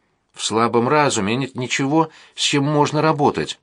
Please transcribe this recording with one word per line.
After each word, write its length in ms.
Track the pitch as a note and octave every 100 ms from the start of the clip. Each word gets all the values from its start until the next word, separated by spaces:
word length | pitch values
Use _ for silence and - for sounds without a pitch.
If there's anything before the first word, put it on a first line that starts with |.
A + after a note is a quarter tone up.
| _ _ _
В 100 | -
слабом 440 | - A2 A#2 A#2 B2
разуме 480 | D3+ C#3 A2+ G2 B2
нет 200 | C3 B2
ничего, 540 | B2 - C3+ D#3+ D#3+ - - -
с 60 |
чем 220 | - D3
можно 380 | C#3+ D3 C#3 D3
работать. 580 | D#3 D3 C3 E2+ D2+ -